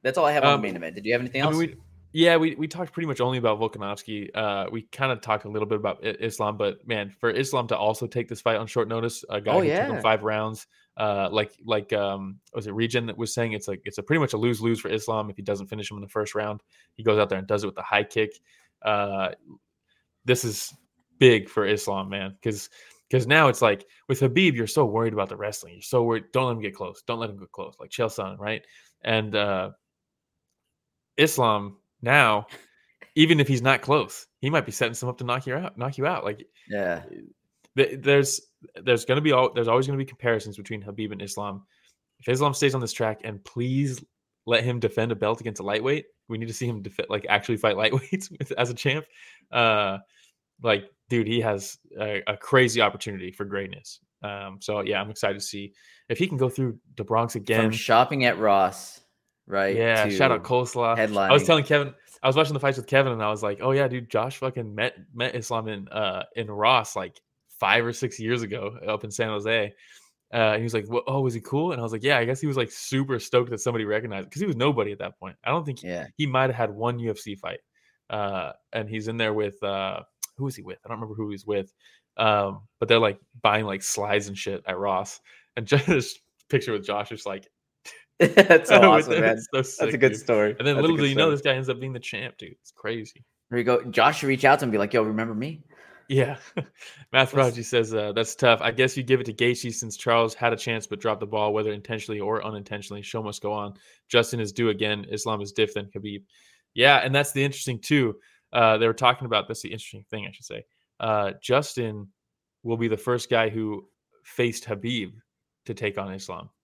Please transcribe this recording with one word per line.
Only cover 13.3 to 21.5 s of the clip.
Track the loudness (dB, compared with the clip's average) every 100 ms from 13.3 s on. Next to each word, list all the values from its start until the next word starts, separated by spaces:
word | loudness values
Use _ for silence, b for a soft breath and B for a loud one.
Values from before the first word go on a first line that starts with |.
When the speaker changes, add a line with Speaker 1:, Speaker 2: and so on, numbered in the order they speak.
Speaker 2:
saying | -2 -2
it's | -4 -8
like, | -8 -10
it's | -12
a |
pretty | -2 0
much | 0
a | 0
lose-lose | 0 0 0 0
for | -2
Islam | -4 -2 -4 -4
if | -8
he |
doesn't | -6 -6 -6
finish | -10 -10
him | -12
in |
the | -8
first | -6 -4 -4
round. | -6 -8 _ _ _ -2
He |
goes | 2 4
out | 2
there | 0
and | 0
does | -2
it | -2
with | -8
the |
high | -2 -2
kick. | 0 -2 -2 -4 _ _ _ _
Uh, | -2 -2 -2 -2 -4 -6 -20 -20 _ _ _ _ _ _ 0
this | 0
is | 0 -6 -10 -16 _ _ _ _
big | 8 8
for | 2